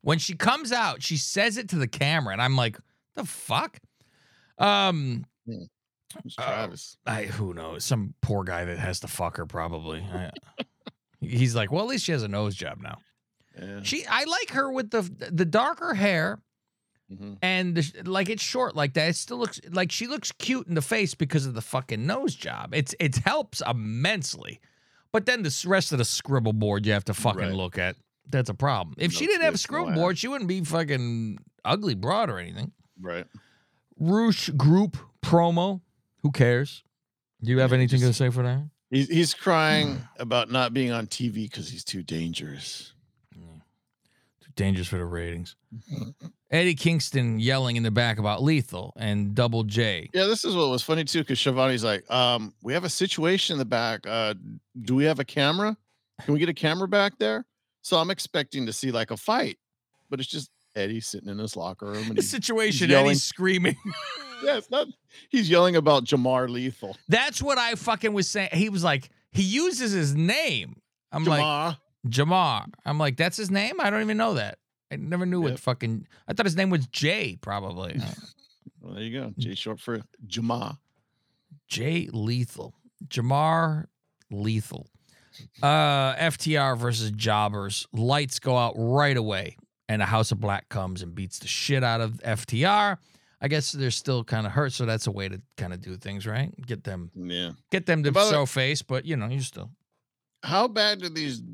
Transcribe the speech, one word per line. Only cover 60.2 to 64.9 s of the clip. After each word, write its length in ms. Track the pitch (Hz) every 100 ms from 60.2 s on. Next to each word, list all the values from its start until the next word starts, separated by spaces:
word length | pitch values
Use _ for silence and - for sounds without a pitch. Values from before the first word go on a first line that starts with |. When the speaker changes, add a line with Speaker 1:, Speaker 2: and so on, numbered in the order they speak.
| 135
Speaker 2:
just 220 | - 123 _ _ 110
Eddie 260 | 98 113
sitting 260 | - 101 98
in 120 | 101
his 160 | 110 98
locker 300 | 87 90 104
room. 100 | 107 110
And 0 |
Speaker 1:
The 120 | -
Speaker 2:
he's, 80 | -
Speaker 1:
situation, 560 | 262 - 226 220 156 175
Speaker 2:
he's 40 |
yelling. 160 | 139 139
Speaker 1:
Eddie's 140 | 139
screaming. 520 | - - 185 185 175 -
<laughs> 40 | 202 - - - 277 247
Speaker 2:
Yeah, 140 | 262 285
it's 120 | -
not, 180 | 254 294